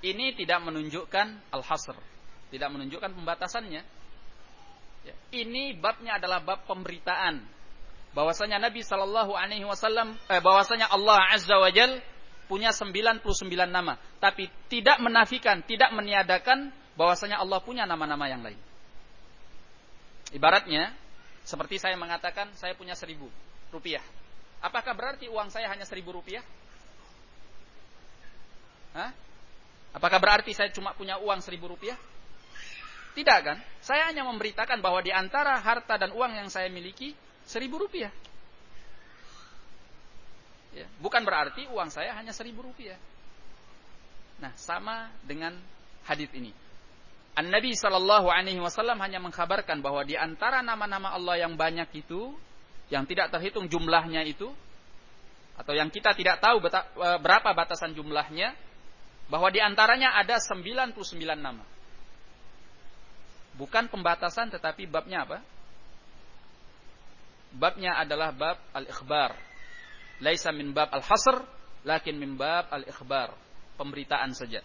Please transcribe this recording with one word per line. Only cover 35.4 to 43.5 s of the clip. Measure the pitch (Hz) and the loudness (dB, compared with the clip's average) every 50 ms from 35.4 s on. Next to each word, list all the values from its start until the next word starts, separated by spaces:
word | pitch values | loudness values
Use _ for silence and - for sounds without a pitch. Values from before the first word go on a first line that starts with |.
| 294 294 269 247 | 4 4 2 2
harta | 196 214 233 240 220 - 226 202 | 4 2 2 2 2 0 0 2
dan | 196 190 190 226 | 2 0 0 0
uang | 247 247 226 | 0 0 0
yang | 214 202 196 | -6 -8 -6
saya | - 190 185 | -4 -2 -2
miliki, | 185 185 180 175 185 190 - 262 285 294 - - - - - - | -2 -4 -6 -10 -12 -12 -10 -12 -12 -12 -14 -20 -20 -20 -20 -20
seribu | - - - 254 262 254 320 403 | -10 -8 -6 -6 -6 -4 -4 -4
rupiah. | 392 - 359 233 202 - - - - - - - - - - - - - - - - - - - - - - - - - - - - - - - - - - - - - - - - - - - - - - - - - - - - - | -4 -4 -6 -6 -6 -8 -10 -12 -12 -12 -12 -12 -14 -16 -20 -18 -12 -12 -10 -10 -8 -12 -12 -12 -16 -20 -18 -18 -18 -16 -16 -18 -16 -16 -16 -14 -12 -14 -14 -14 -16 -18 -18 -18 -14 -14 -14 -12 -12 -12 -14 -14 -18 -20 -20 -20 -16 -14
Ya, | 147 156 180 - - | -14 -14 -14 -14 -8
bukan | 147 202 - 240 | -6 2 2 4
berarti | 233 202 175 151 147 143 - - 277 269 | 4 4 2 2 0 0 -2 -8 -10 -6
uang | 247 214 175 156 - | -4 -4 -4 -4 -4
saya | - 160 220 233 208 | -6 -6 -6 -6 -8
hanya | 226 226 220 | -10 -10 -10
seribu | - 226 233 226 202 - | -10 -10 -10 -10 -12 -12
rupiah. | 262 247 - 247 202 185 185 - - - - - - - - - - | -12 -14 -14 -14 -16 -14 -16 -16 -18 -18 -16 -16 -14 -14 -12 -12 -12